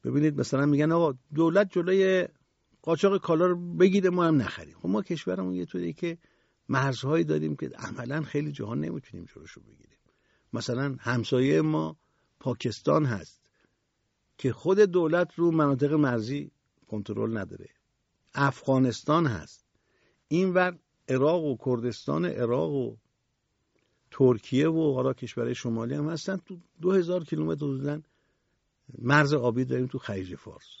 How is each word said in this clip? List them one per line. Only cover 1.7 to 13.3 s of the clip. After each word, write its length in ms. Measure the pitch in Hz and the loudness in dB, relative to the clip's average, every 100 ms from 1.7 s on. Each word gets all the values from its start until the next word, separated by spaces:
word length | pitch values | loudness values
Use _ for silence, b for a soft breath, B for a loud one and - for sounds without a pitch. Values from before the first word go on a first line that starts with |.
جلوی 560 | 180 175 190 190 185 - _ _ _ _ _ | 0 2 2 4 2 0 _ _ _ _ _
قاچاق 400 | - 165 196 196 | -2 2 4 2
کالا 240 | - 160 | 2 2
رو 300 | 180 175 175 | 4 0 -4
بگیره، 340 | 170 190 196 180 | 4 6 6 2
ما 140 | 180 | 2
هم 180 | 165 151 | 4 4
نخریم. 340 | 95 - 76 | 2 -8 -16
خب 140 | - 175 | -8 -2
ما 120 | 196 | -2
کشورمون 520 | - 165 - 180 185 | -4 -6 -4 -4 -4
یه 120 | 180 | -6
طوریه 280 | 175 185 175 | -6 -6 -6
که 240 | 156 170 170 _ _ _ _ - | -6 -8 -8 _ _ _ _ -4
مرزهایی 540 | 131 135 123 131 160 | -2 -2 -4 -2 0
داریم 320 | 156 151 156 | 0 -2 -2
که 140 | 147 127 - | -6 -10 -10
عملاً 440 | 104 - 120 147 | -12 -10 -8 -8
خیلی 300 | 147 147 151 | -4 -6 -6
جاها 240 | 139 107 | -8 -8
نمی‌تونیم 500 | 131 156 170 - 87 - | -6 -6 -8 -12 -18 -18
جلوشو 260 | - - - | -20 -20 -20
بگیریم. 360 | 52 _ _ _ _ _ _ _ _ | _ _ _ _ _ _ _ _ _
مثلاً 420 | 117 110 123 139 127 | -8 -4 -4 -4 -4
همسایهٔ 600 | 120 123 110 127 135 156 | -2 -2 0 2 4 2
ما 360 | 156 156 156 156 _ _ _ _ | 2 0 -4 -8 _ _ _ _
پاکستان 680 | 135 120 123 - 151 151 | -6 -4 -6 -2 2 2
هست 360 | 139 104 76 | 2 -2 -8